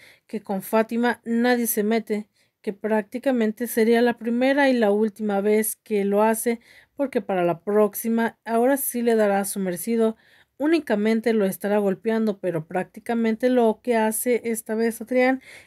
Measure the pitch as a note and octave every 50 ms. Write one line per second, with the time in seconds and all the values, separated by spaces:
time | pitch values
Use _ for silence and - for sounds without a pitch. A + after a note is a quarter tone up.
0 | - - - _ _ _ - G#3+ - - G3+ F#3+ F#3+ - - A3 A3 A3 A#3 A3+
1 | A#3+ A#3+ A3 - - A3+ A#3 A#3 A#3 B3 B3 A#3+ A#3 A3 - A3+ G3+ G#3 A3+ A3+
2 | A3 - G#3+ G#3 G#3 _ _ _ _ _ _ _ - A3 G3+ - - G#3+ A3 G#3+
3 | G3+ - - B3 - C#4 C4 A#3+ A3 G#3+ A3 - B3 A3+ - A#3+ A3 A3 A#3 A#3
4 | A#3+ A#3+ A3+ - A3 A#3 A#3 A#3+ B3+ C4 C#4 C#4+ C#4+ C4+ C4 A#3+ A3 G3+ G3+ G#3
5 | A3 A3 G#3 - A3 G#3 G3+ G3 G3 G#3+ G#3+ G#3+ G#3+ G#3+ - - _ - A3 G3+
6 | G3+ G3+ G3 G3+ G#3+ A3 A3+ A3 - A#3+ A#3 A#3 _ _ - - - _ _ -
7 | C#4+ C4+ - B3 - - G3 F#3 F3 F3 E3 D#3+ - - G3+ G#3+ G#3+ G3+ G3+ -
8 | - A3+ A3+ A3+ A#3 A3+ - _ - A3 A#3 A3+ A#3+ B3+ C#4 C4+ - - - B3
9 | A#3 A#3+ A3+ A3 G#3+ G3+ G3 G3 G3+ G3 - G3+ F#3+ F#3 F3 F3 - A3+ A#3 A3+
10 | A3+ A3 A3 _ _ _ _ _ _ _ _ - C4+ D#4 E4 E4 D4+ - A#3 G3+
11 | G#3 A3 A3+ A3+ A3 A#3+ A3+ A3 G3 F#3+ F#3+ - - G3+ G3+ G#3+ G#3 G3 F#3+ F#3
12 | - A3 A3 A3+ A3+ G#3+ F#3+ - - F#3 E3+ D#3+ D#3+ - F3+ F#3 F#3 - - A3+
13 | - - A#3 A#3 A3+ A3 A3 A3 - B3+ B3+ B3 A#3 A3 G#3+ - - B3 A#3+ A3+
14 | A3 A3 G#3+ - - B3 B3 A3 - A#3 A3+ A3 - - A3 A3 A#3 A#3 A3+ -
15 | A3 - B3+ B3+ B3+ B3+ C4 C4 - - - - -